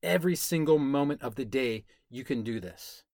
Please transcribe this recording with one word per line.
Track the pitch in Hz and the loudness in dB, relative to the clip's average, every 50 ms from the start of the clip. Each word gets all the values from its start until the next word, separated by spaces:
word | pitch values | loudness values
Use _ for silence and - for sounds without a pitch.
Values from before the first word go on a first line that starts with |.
| - | 0
Every | 170 175 180 165 180 175 | 2 2 2 4 2 0
single | - - - 170 165 156 147 156 151 | 0 0 0 0 0 4 6 6 4
moment | 147 135 139 143 143 143 147 147 | 4 2 2 2 2 2 0 -4
of | - 123 110 | -6 -8 -6
the | 117 135 | -6 -6
day, | 107 98 131 131 120 113 107 104 _ - _ _ _ | -2 0 0 0 0 -2 -4 -6 _ -20 _ _ _
you | 123 123 131 | -12 -12 -6
can | - 143 120 110 | -4 -4 -2 -2
do | 110 117 113 | -4 -4 -6
this. | 87 90 87 - - - - - _ _ | -6 -10 -14 -14 -18 -20 -20 -20 _ _